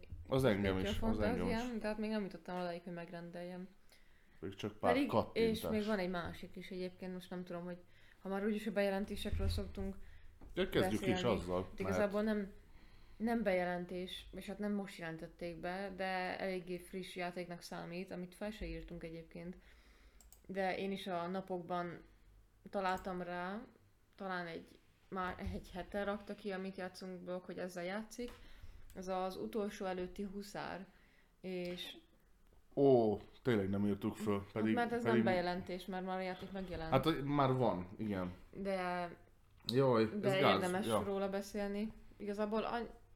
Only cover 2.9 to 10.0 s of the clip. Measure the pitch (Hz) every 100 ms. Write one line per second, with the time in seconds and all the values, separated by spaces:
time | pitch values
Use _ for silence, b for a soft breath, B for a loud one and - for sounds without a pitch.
2.9 | 170 170 175 170 170 175 180 185 - b
3.9 | b b b b b 92 98 104 - 95
4.9 | 254 262 110 - - 226 220 - 214 208
5.9 | 208 180 180 170 170 180 - 180 185 185
6.9 | 185 185 180 180 180 180 175 175 175 -
7.9 | b b b 185 196 208 214 220 196 202
8.9 | 196 208 202 208 - 196 - 190 - 190
9.9 | 196